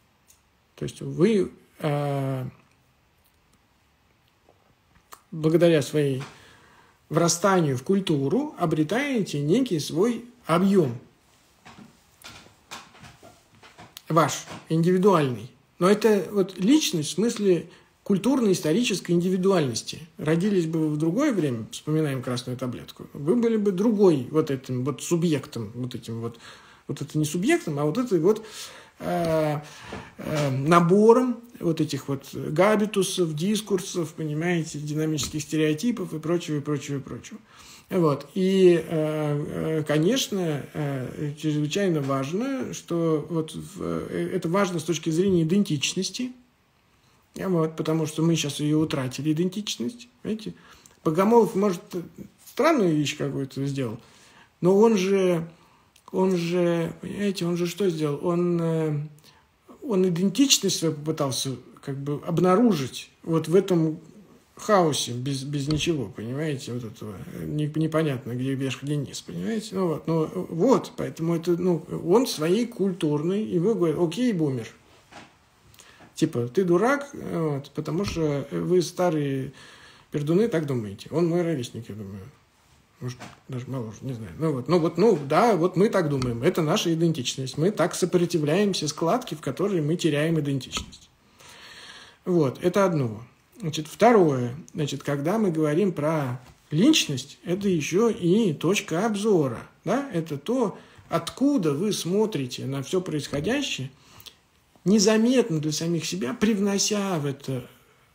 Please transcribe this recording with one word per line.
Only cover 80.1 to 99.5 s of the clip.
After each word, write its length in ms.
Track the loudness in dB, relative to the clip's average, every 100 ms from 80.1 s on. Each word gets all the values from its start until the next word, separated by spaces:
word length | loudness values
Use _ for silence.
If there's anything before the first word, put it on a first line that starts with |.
пердуны 360 | -6 0 2 2
так 180 | 0 -2
думаете». 400 | -4 -4 -12 -6
Он 180 | 0 0
мой 140 | 0
ровесник, 480 | 0 -2 -6 -12 -12
я 60 | -12
думаю. 260 | -12 -14 -16 _ _ _ _ _ _ -12
Может, 180 | -12 -10 -18 -20 -12
даже 200 | -10 -8
моложе, 300 | -8 -8 -10
не 120 | -10
знаю. 180 | -10 -10 -4
Ну 160 | -2
вот, 140 | -2 2
ну 100 | 2
вот, 220 | 2 4
ну 180 | 4 4 2
да, 280 | 4 4 4
вот 200 | 2 2
мы 140 | 2
так 200 | 2 0
думаем. 340 | 0 -2 0
Это 180 | 0 2
наша 320 | 0 0 0
идентичность. 640 | 2 2 0 -4 -6 -6 -2
Мы 140 | -2
так 240 | 0 -2 0
сопротивляемся 920 | 0 2 0 0 2 2 2 0 -4
складке, 480 | -2 0 0 -2 -8
в 60 |
которой 400 | -6 -2 -2 0
мы 140 | 0 0
теряем 440 | 0 0 0 0
идентичность. 680 | 0 -4 -4 -10 -10 -18 -20 _ _ _ -20 -20 -20 -20 -20 -20 -20 _
Вот, 360 | 0 4 2 2
это 240 | 0 4 2
одно. 380 | 2 -2 -4 -14 _ _ -10
Значит, 280 | -8 -6 -8
второе. 680 | 4 6 8 6 2 -2 -6 -10 -6
Значит, 260 | -4 -4
когда 380 | -4 -2 -2 0
мы 100 | 0
говорим 420 | 2 2 2 0
про 480 | 0 0 0 -2 -6 -12 -20 -4
личность, 680 | 2 4 4 2 -4 -8 -12
это 240 | -6 -2 2
ещё 420 | 0 2 2 2
и 440 | 2 2 4 4
точка 540 | 0 0 0 -2 -2 -2
обзора, 600 | 0 2 4 2